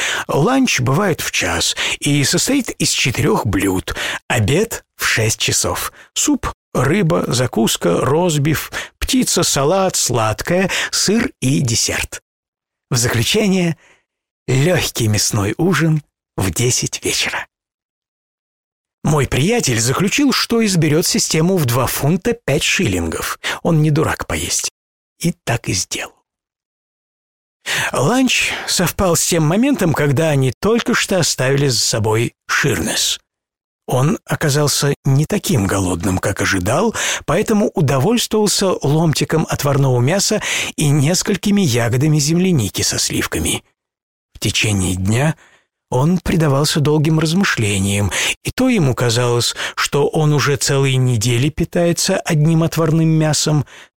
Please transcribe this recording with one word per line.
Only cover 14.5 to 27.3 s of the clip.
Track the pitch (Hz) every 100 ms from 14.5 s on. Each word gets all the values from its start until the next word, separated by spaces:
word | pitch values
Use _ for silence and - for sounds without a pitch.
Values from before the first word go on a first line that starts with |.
| 127 139 131 - - 110
мясной | 107 - 110 98 -
ужин | 175 147 160 156 - _ _ -
в | 98
десять | 87 123 - 135 -
вечера. | 90 - - - - _ _ _ _ _ _ _ _ _ _ _ _ _ _ _
Мой | 143 151 127
приятель | 120 165 240 139 113
заключил, | 117 131 190 - 285
что | - - 233
изберёт | 214 185 151 151 180
систему | 226 - 160 170 190
в | 123
два | 123 117
фунта | - 139 185 240
пять | 233 - 143
шиллингов. | - - 143 92 82 80 - - - -
Он | 175 160
не | 156
дурак | 147 151 - -
поесть. | 80 82 - - - _ _ _ _
И | 170
так | - - 117 -
и |
сделал. | 104 - - - _ _ _ _ _ _ _ _ _ _ _ _